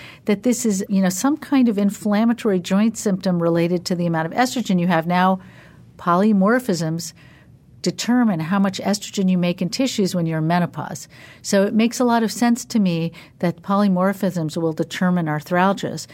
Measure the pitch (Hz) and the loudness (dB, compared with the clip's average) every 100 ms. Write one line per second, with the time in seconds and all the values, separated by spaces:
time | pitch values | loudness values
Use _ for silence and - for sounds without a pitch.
0 | - - - 202 247 240 226 190 202 196 | -20 -12 -4 -2 0 0 0 -2 0 0
1 | 185 185 262 311 - 269 247 202 202 202 | 0 0 0 -2 0 2 2 2 0 0
2 | 214 208 233 240 233 185 175 190 220 226 | -2 2 2 2 0 0 0 2 2 0
3 | 220 190 190 175 170 170 170 175 175 175 | -2 -2 0 0 2 2 2 0 -2 -2
4 | 175 165 160 - 254 254 220 180 175 165 | -2 -2 -2 0 -2 -2 0 0 2 0
5 | 160 180 185 190 - - - - - - | 2 2 2 2 -4 -20 -20 -20 -20 -8
6 | - 170 214 208 190 247 247 170 160 160 | 0 2 4 4 4 2 0 -2 -2 -6
7 | - - - - - - _ - - - | -8 -16 -20 -20 -20 -20 _ -8 -6 -4
8 | - 240 233 175 160 196 196 190 190 202 | 0 2 2 0 -2 0 0 0 -2 -4
9 | - - 190 185 175 175 175 - 262 - | -4 -2 2 2 2 0 -4 -2 -2 0
10 | 185 180 165 160 156 175 170 - - - | -2 0 -2 -2 0 2 0 -4 -10 -10
11 | - - - - - 202 196 208 226 233 | -16 -20 -20 -16 -2 0 2 2 0 2
12 | 247 233 226 - 240 233 - 233 190 170 | 0 2 0 0 0 0 -2 0 0 0
13 | 165 165 - - 175 170 - 196 208 180 | -2 -6 -20 -4 -4 -4 -2 0 2 2
14 | 185 196 190 175 156 170 165 156 160 - | 0 0 -2 -2 -4 -2 -2 -2 -4 -2
15 | 185 180 160 151 151 180 190 196 151 160 | 0 0 0 -4 -2 2 2 0 -4 -8
16 | - | -12